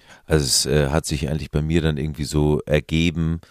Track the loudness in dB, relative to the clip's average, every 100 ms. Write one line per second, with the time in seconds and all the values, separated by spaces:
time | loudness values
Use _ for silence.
0 | -20 -16 0 2 2 0 2 2 2 0
1 | -2 -4 -2 -4 -4 -4 0 0 0 -2
2 | -4 -6 -2 0 2 0 0 -2 0 0
3 | 0 0 -2 -2 -8